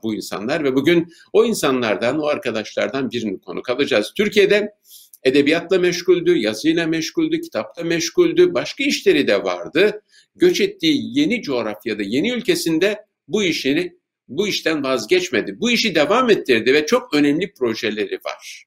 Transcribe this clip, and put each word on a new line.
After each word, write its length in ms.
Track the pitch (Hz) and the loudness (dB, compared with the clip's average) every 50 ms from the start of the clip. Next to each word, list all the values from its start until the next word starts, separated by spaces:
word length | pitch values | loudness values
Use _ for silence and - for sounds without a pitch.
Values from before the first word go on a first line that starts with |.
bu 120 | - 113 107 | -6 -6 -6
insanlar 500 | 95 - - - 92 101 120 151 165 147 | -6 -6 -8 -8 -8 -4 -4 -4 -2 -2
ve 100 | 135 127 | 0 0
bugün 320 | 139 139 160 175 170 170 - - - - _ | 2 2 2 2 2 2 -2 -6 -18 -12 _
o 120 | - 202 233 | 2 2 4
insanlardan, 720 | 240 208 - - 143 131 127 120 107 101 95 113 120 147 156 | 4 0 0 0 0 0 0 0 0 0 0 0 0 0 0
o 80 | 147 | -2
arkadaşlardan 840 | 151 147 - - 123 110 110 104 - - - 104 104 117 135 131 113 | -2 -2 -2 -4 -4 -4 -4 -6 -6 -4 -4 -4 -2 -2 -4 -4 -4
birini 300 | 120 120 113 104 92 - | -4 -6 -4 -6 -6 -8
konuk 300 | - 92 87 90 - - | -10 -12 -12 -8 -6 -4
alacağız. 420 | 123 135 143 139 131 107 - - - | -2 -2 0 0 0 0 0 0 -2
Türkiye'de 560 | - 208 202 202 208 190 175 202 208 208 214 - _ _ _ - - - _ - - - | -2 -2 0 2 2 4 4 4 2 0 -2 -8 _ _ _ -20 -20 -20 _ -16 -4 0
edebiyatla 540 | 135 135 143 143 143 160 170 165 170 190 185 | 2 4 4 4 4 2 0 0 0 0 2
meşguldü, 600 | 180 175 170 175 - 185 175 175 160 170 175 151 | 2 0 0 0 2 2 2 2 2 2 2 2
yazıyla 480 | 107 107 110 - - 160 165 175 165 | 0 -2 -2 -2 0 0 0 0 0
meşguldü, 540 | 160 165 160 160 - - 170 160 156 165 165 | 0 -2 -2 -4 -4 -2 -2 -2 -2 -2 -4
kitapla 440 | 170 - - 107 - - - 175 170 | -6 -6 -6 -6 -6 -6 -10 -8 -4
meşguldü, 680 | 165 165 165 165 - - 185 170 160 156 170 180 180 170 | -2 -2 -2 -4 -2 0 0 0 2 4 4 4 4 4
başka 300 | - 147 - - - 277 | 0 -4 -4 -6 -4 -2
işleri 440 | 285 - - - 196 165 147 127 113 | -2 -2 0 2 2 4 4 4 2
de 160 | 104 98 - | 2 2 0
vardı. 580 | 92 90 90 85 87 - 165 202 208 - - - _ _ _ _ _ _ | -2 -4 -4 -6 -4 0 2 2 2 0 -4 -12 _ _ _ _ _ _
Göç 240 | - 170 185 170 - | 2 2 4 4 2
ettiği 580 | 208 196 - - - 160 147 123 110 113 117 143 | 0 -2 -2 -2 0 0 0 0 -2 -2 -2 0
yeni 220 | 151 185 240 226 | 0 0 0 -2
coğrafyada, 600 | - 147 131 120 110 107 104 - - 113 104 101 | -4 -4 -4 -4 -4 -4 -8 -8 -6 -6 -6 -4
yeni 280 | 104 98 113 139 185 233 | -4 -2 -2 -2 0 0
ülkesinde 760 | 247 233 - 180 165 - - 170 160 156 180 208 202 208 - _ _ _ _ - | -2 -2 -2 -2 -2 0 0 -2 0 0 0 0 -2 -4 -8 _ _ _ _ -6
bu 140 | 160 220 | -2 -2
işini, 540 | 202 175 156 - - 135 143 165 180 175 - _ _ _ _ _ _ - | 0 0 -2 -2 -2 -2 0 0 -2 -4 -10 _ _ _ _ _ _ -8
bu 200 | - 180 214 214 | -6 -4 -4 -2
işten 340 | 151 - - 165 165 151 131 | -4 -4 -2 -2 -2 -2 -2
vazgeçmedi. 760 | 131 131 117 104 110 - 180 180 - 127 104 90 98 98 - | -2 -2 -2 0 0 0 0 0 0 -2 -2 -2 -4 -6 -4
Bu 100 | 214 240 | -2 0
işi 240 | 240 - - 220 156 | 0 0 0 0 0
devam 360 | 160 143 - 208 247 262 233 | 0 2 2 2 2 4 4
ettirdi 440 | 185 - - - 120 110 107 123 135 | 2 2 2 2 2 2 4 4 2
ve 120 | 151 151 | 2 2
çok 280 | - 240 254 - - 151 | 2 0 0 0 0 0
önemli 380 | 147 147 143 143 160 196 190 - | 2 2 2 2 0 -2 -6 -6
projeleri 600 | - 127 117 113 - 117 107 107 107 101 90 92 | -4 -4 -2 -2 -2 -4 -4 -4 -4 -4 -4 -6
var. 500 | 90 - 71 - - - - - - - | -6 -8 -8 -10 -10 -14 -18 -20 -20 -20